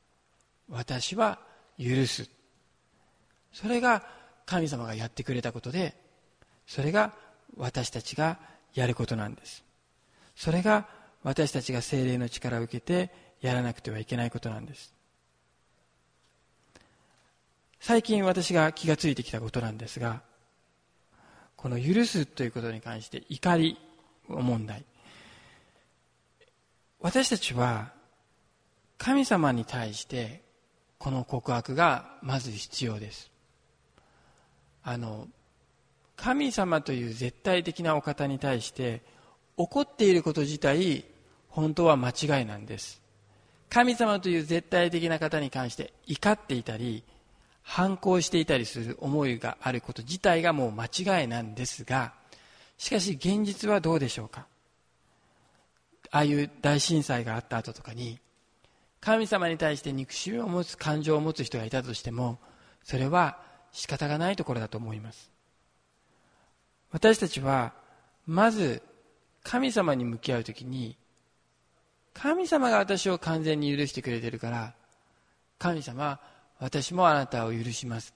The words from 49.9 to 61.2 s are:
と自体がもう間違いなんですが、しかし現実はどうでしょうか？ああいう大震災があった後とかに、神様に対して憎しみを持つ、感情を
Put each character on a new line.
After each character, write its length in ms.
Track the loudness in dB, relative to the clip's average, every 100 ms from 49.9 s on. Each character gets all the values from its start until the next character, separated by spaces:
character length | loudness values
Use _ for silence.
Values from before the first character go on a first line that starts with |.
と 100 | -12
自 160 | -10 0
体 240 | 4 4
が 100 | 4
も 160 | 2 0
う 40 |
間 140 | -2 -6
違 400 | -4 0 2 2
い 20 |
な 140 | -2
ん 120 | -6
で 100 | -6
す 200 | -8 -8
が、 280 | -2 -2 -2 -8 _ -20 -20 -20 -20 -10
し 140 | -2
か 80 | 0
し 140 | 0
現 320 | 0 0 2
実 240 | 0 -2 2
は 120 | 2
ど 120 | 4
う 80 | 2
で 80 | 2
し 100 | -4
ょ 60 |
う 40 | -10
か？ 200 | -12 -18 _ _ _ _ _ _ _ _ _ _ _ _ _ _ _ -2
あ 80 | 2
あ 60 |
い 100 | 4
う 160 | 4 0 0
大 200 | 2 4
震 240 | 4 2
災 180 | 2 0
が 140 | -2 -4
あ 20 |
っ 60 | -4
た 120 | -4
後 140 | -4
と 100 | -10
か 120 | -12
に、 240 | -10 -10 -10 _ _ _ _ _ _ _ _
神 280 | 0 2 2
様 200 | 2 2
に 100 | 0
対 180 | 0 0
し 60 |
て 100 | -4
憎 200 | -6 -6
し 180 | -6 -6
み 80 | -4
を 100 | -2
持 160 | -2
つ、 120 | -2 -4
感 260 | -2 0
情 140 | 2
を 40 | 2